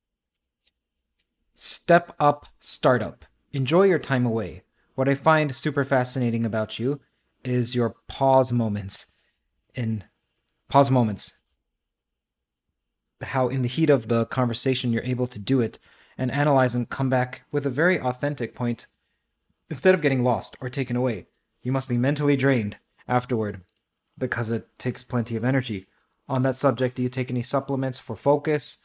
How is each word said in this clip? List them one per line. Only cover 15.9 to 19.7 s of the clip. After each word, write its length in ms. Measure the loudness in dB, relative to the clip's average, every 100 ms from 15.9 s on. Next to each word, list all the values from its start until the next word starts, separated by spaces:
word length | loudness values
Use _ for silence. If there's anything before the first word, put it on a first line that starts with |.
| _ _ -6
and 140 | -4
analyze 420 | 0 2 4 4
and 160 | 0 -4
come 200 | -2 0
back 340 | 2 0 -6 _
with 160 | -4 -2
a 40 |
very 280 | 0 0 2
authentic 560 | -2 -4 -4 -4 -8 -4
point 320 | -4 -4 -10 _ _ _ _ _ _ _
instead 240 | _